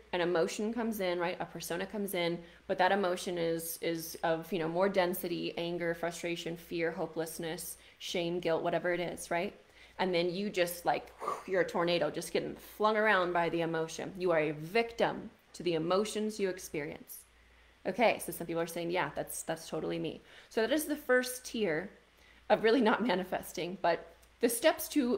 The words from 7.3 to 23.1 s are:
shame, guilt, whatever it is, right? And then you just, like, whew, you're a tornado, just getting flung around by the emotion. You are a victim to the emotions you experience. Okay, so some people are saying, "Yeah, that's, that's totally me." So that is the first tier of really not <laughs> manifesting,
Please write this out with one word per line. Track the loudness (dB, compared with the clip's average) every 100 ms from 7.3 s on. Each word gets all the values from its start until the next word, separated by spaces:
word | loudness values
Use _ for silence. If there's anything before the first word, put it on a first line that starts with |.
| -6 -6 -6 -10 -12 -18 -14
shame, | -6 -2 -2 0
guilt, | 2 2
whatever | 2 0 0
it | 0
is, | -2 -6 -4
right? | -2 -4 -8 -20 -20 -12 -2
And | 0
then | 2 2
you | 0 -2
just, | 0 0 0 0
like, | 0 -2 -8
whew, | -6 -6 0
you're | 2
a | 2
tornado, | 2 4 4 2
just | -2 -2
getting | -2 -2 -8
flung | -10 0 2 4
around | 4 4 4
by | 2 2
the | 2
emotion. | 0 0 -2 -6 -8 -2
You | 2
are | 4
a | 2
victim | -2 -2 0 0 0 0 0 -10 -16 _
to | -6
the | -2
emotions | 0 2 2 2 -2 -4 -2
you | -4
experience. | -4 -8 -6 -6 -10 -14 -18 -20 _ _ _ -20 _ -4
Okay, | 2 2 2
so | -4
some | -8 -4
people | -2
are | -2
saying, | -4 -2
"Yeah, | 0 -2
that's, | -4 -8 -8
that's | -6 -6 -6
totally | -6 -4 -4
me." | -4 -8 -16 -20 -6
So | 0
that | 2
is | 0 -2
the | -4
first | 2 2 2 -6
tier | -6 -2 0 0 -4 -12 _ _ -20 -6 2
of | 4
really | 6 6
not | 6 4
<laughs> |
manifesting, | 2